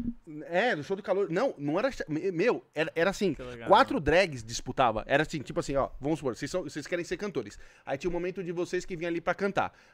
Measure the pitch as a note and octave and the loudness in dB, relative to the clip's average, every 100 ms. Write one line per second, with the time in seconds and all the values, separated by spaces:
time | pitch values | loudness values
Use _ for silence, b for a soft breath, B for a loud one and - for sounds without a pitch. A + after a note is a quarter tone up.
0 | - - - D3+ D3 F3 A#3+ F3 C#3 G3 | -8 -8 -12 -12 -2 2 2 2 -2 -4
1 | G#3+ F#3+ F#3+ E3+ C4 - C#3+ E3 C4 - | 0 0 2 2 0 0 -2 0 0 -2
2 | - D3+ F#3 E3 A3+ F3 - D3 D#3 - | -4 -2 0 2 2 2 -2 -2 -2 2
3 | F3 F#3+ G3 C3 B2+ A#2+ A#2 G#3 C4+ B3 | 0 2 0 0 -6 -8 6 6 6 2
4 | C#3+ E3 F#3+ C3 A2 A#2 - B2 B2 G#2+ | 4 4 4 0 -8 -8 -4 2 4 2
5 | - C#3 D3+ D#3 - E3+ D#3 C#3 A#2 - | 2 2 2 -4 -4 -4 0 0 0 -2
6 | C3+ D#3+ C#3 A2 C#3+ F3+ D#3 D#3+ - F3 | -2 -2 -2 -4 -4 -4 -4 -8 -4 -4
7 | E3 E3+ G#3 D3 G#2 - B B - C#3+ | -2 -4 -4 -4 -6 -10 B B -6 -4
8 | F3 E3+ F3+ F#3 F3 F3 F3 F3+ - F3 | -2 -2 -2 -4 -4 -4 -2 -2 -4 -4
9 | F3 E3+ F3+ F3 G3 F#3+ F#2+ b b | -2 0 0 0 0 2 -2 b b